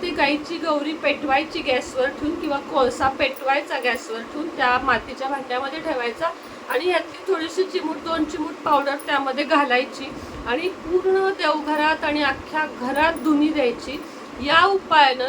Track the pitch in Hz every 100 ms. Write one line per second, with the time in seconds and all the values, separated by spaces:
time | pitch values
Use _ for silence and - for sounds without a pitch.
0 | 349 302 285 294 - 339 320 294 294 302
1 | 294 285 294 269 311 339 294 254 - 262
2 | 254 311 294 339 311 277 - 302 214 -
3 | 277 269 277 262 262 277 302 302 240 226
4 | - 226 233 294 320 294 254 247 269 233
5 | - 247 269 277 247 247 269 320 311 262
6 | 240 226 330 - - - - 247 349 339
7 | 311 - - 349 320 370 370 359 311 294
8 | 330 330 311 349 311 311 320 294 277 285
9 | - 285 269 262 285 311 277 247 262 -
10 | - - - - - 277 349 - 320 359
11 | 370 381 381 392 330 302 294 302 302 311
12 | 320 294 285 269 - 311 311 - 247 277
13 | 311 320 320 294 302 294 254 240 - 277
14 | - - - - 262 320 370 392 - 320
15 | 277 254